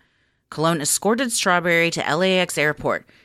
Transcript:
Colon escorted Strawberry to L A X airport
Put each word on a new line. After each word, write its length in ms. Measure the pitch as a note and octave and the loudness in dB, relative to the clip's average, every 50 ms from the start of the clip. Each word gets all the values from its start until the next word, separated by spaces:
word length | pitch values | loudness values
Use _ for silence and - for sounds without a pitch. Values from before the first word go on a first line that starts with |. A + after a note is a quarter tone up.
| _ _ _ _ _ _ _ _ _ _ | _ _ _ _ _ _ _ _ _ _
Colon 300 | - D3+ D#3 E3 E3+ D#3 | -4 -2 0 0 0 0
escorted 520 | C#3+ - - - - G3 A#3 A#3 C#4 A#3+ | 0 -2 -2 0 0 0 0 0 -2 -2
Strawberry 580 | - - - G3 F3+ F3 E3+ F3 E3+ E3+ E3+ E3+ | -2 -2 0 2 2 2 2 2 2 2 2 0
to 160 | D#3+ D#3+ - | 0 -2 -2
L 160 | - C#3+ E3 | -2 0 2
A 160 | F#3 F#3+ F#3 F#3 | 2 2 2 2
X 200 | F3+ F3 - D#3+ | 0 0 0 0
airport 480 | D3 D3+ D3 - - C3 G2 E2 - _ _ _ | 0 0 -2 -2 -2 -2 -2 -4 -6 _ _ _